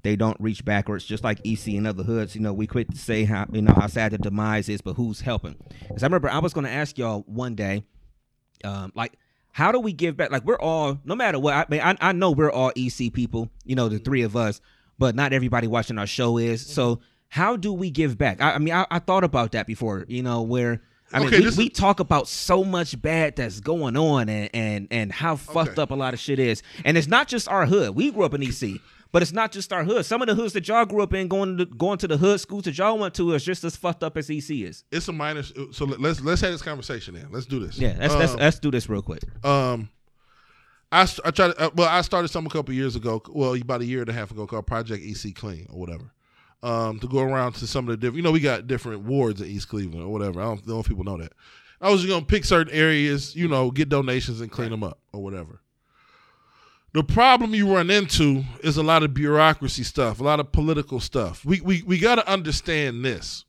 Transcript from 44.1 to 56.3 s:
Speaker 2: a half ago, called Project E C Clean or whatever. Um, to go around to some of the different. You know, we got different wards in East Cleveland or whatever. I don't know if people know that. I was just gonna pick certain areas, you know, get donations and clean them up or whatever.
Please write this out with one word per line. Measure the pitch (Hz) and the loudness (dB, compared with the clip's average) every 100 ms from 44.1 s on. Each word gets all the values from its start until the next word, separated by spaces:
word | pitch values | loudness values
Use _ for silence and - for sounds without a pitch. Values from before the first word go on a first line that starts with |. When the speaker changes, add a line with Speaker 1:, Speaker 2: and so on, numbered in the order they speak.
Speaker 2:
a | |
half | 117 104 | -6 -8
ago, | 107 101 | -10 -8
called | 113 - | -8 -4
Project | 113 110 104 | -4 -4 -8
E | 87 | -8
C | 101 107 | -10 -10
Clean | 92 110 82 85 | -10 -12 -12 -14
or | 90 | -12
whatever. | 87 82 - _ _ _ _ _ | -10 -12 -14 _ _ _ _ _
Um, | 120 117 113 110 | -4 -4 -4 -6
to | 120 | -2
go | 135 | 0
around | 131 135 123 | 0 0 -2
to | - 113 | -4 -6
some | 139 120 | -4 -4
of | |
the | 113 | -2
different. | 123 139 | -2 0
You | |
know, | 170 | 2
we | 160 | 4
got | 143 113 120 | 2 -2 -4
different | 123 120 107 | -6 -4 -8
wards | 104 139 117 101 | -2 2 2 0
in | 87 | -6
East | 101 - | -8 -6
Cleveland | 107 92 82 | -6 -6 -8
or | 87 | -6
whatever. | 107 101 87 | -4 -4 -4
I | |
don't | 110 104 107 | -6 -6 -6
know | 113 | -4
if | 107 | -2
people | 98 | -4
know | 95 90 | -6 -8
that. | 82 _ - - _ _ | -12 _ -20 -20 _ _
I | 190 | 4
was | 196 | 4
just | 185 | 4
gonna | 180 139 | 0 2
pick | 208 | 2
certain | - 180 156 | 6 4 4
areas, | 156 160 151 147 143 139 | 4 4 4 2 0 -4
you | 160 170 | -2 0
know, | 135 127 | 2 2
get | 131 147 | 0 2
donations | 143 135 127 120 113 | 2 2 -2 -2 -8
and | 113 | -8
clean | - 113 | -6 -6
them | 110 | -4
up | 98 - _ | -6 -10 _
or | 101 | -12
whatever. | 98 95 80 - _ _ _ _ _ _ _ | -10 -10 -12 -18 _ _ _ _ _ _ _